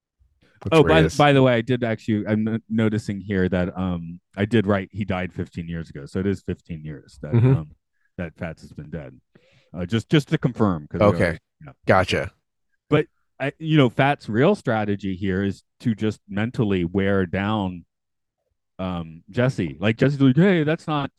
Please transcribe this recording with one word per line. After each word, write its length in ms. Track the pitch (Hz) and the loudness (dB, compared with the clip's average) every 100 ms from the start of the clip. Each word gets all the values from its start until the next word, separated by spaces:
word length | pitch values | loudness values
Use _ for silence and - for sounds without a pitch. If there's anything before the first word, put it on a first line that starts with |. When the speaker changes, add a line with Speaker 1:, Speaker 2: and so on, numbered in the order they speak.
| _ _ _ _ _ _ | _ _ _ _ _ _
Speaker 1:
That's 100 | - | 0
Speaker 2:
Oh, 100 | 160 | 4
Speaker 1:
where 100 | 143 | 6
he 60 | 160 | 4
Speaker 2:
by, 40 | |
Speaker 1:
is. 240 | 156 - 147 | 4 4 4
Speaker 2:
by 60 | |
the 100 | 139 | 6
way, 120 | 131 | 4
I 60 | 120 | 2
did 200 | 113 127 | 0 -2
actually, 440 | 120 110 - 107 104 | -2 -4 -2 -2 0
I'm 180 | 107 | 0
no-, 140 | 110 110 - | 0 -4 -2
noticing 520 | 110 110 107 - 101 | 0 0 0 -4 -8
here 280 | 95 98 92 | -4 0 0
that, 280 | 92 90 87 | 0 -2 -4
um, 440 | 92 87 85 87 _ - | -4 -4 -8 -14 _ -4
I 80 | |
did 220 | 104 113 98 | 0 2 2
write 220 | 101 95 | 0 -2
he 120 | 98 | -8
died 280 | 101 92 92 | -4 -4 -6
fifteen 360 | - 87 - 82 | -8 -10 -10 -10
years 220 | 85 82 | -10 -10
ago. 160 | 71 71 | -14 -10
So 140 | 95 | -4
it 60 | 95 | -2
is 160 | 95 | -2
fifteen 420 | - 87 - 82 | -6 -10 -10 -14
years 340 | 76 71 - - | -12 -14 -18 -16
that, 100 | 76 | -2
Speaker 1:
Mm-hmm. 200 | 113 127 | 2 4
Speaker 2:
um, 200 | 131 76 - _ _ _ - | 2 -2 -16 _ _ _ -12
that 180 | 85 - | -12 -10
Fats 260 | 85 78 | -12 -12
has 100 | 78 | -18
been 180 | - 73 | -18 -14
dead. 300 | 80 67 67 _ _ _ _ _ | -14 -14 -20 _ _ _ _ _
Uh, 120 | 156 87 | -10 -4
just, 220 | 110 - | -4 0
just 180 | 160 - | 0 2
to 100 | 156 | -2
confirm, 480 | 139 120 107 82 73 | -2 0 0 0 -4
'cause 160 | 95 | 2
we 100 | 101 | 4
Speaker 1:
Okay. 0 | |
Speaker 2:
already, 240 | 87 90 82 _ _ | 4 0 -2 _ _
yeah. 80 | 147 - - | -20 -6 2
Speaker 1:
Gotcha. 460 | 98 90 85 67 - _ _ _ _ - | 4 4 -2 -4 -10 _ _ _ _ -2
Speaker 2:
But 180 | 147 151 _ _ - | 0 0 _ _ -8
I, 140 | 135 - | -8 -6
you 180 | 160 156 | 0 4
know, 120 | 127 | 4
Fats' 400 | - 139 143 - | 4 0 0 -2
real 260 | 107 151 | 2 2
strategy 640 | 208 - 110 104 101 98 90 | 2 0 -2 -2 -2 -4 -4
here 260 | 98 92 | -2 0
is 200 | 98 92 _ _ | -2 -4 _ _
to 140 | 123 | -4
just 260 | 104 110 101 - | -2 -2 -4 -6
mentally 560 | 98 113 - 107 98 | -4 -4 -2 0 0
wear 420 | 85 95 98 98 90 | 0 0 0 0 0
down, 580 | 92 101 110 95 90 85 _ _ _ _ _ _ _ _ - | -2 -2 -2 -4 -8 -14 _ _ _ _ _ _ _ _ -10
um, 460 | 92 90 82 80 - | -8 -6 -10 -14 -8
Jesse. 460 | 101 127 - - - | -2 -2 0 -4 -4
Like, 160 | 101 113 | -4 0
Jesse's 220 | 131 143 | 0 2
like, 160 | 139 127 | 4 4
"Hey, 280 | 196 175 | 4 2
that's 220 | 147 165 - | 0 -4 -4
not 240 | 151 139 | -6 -6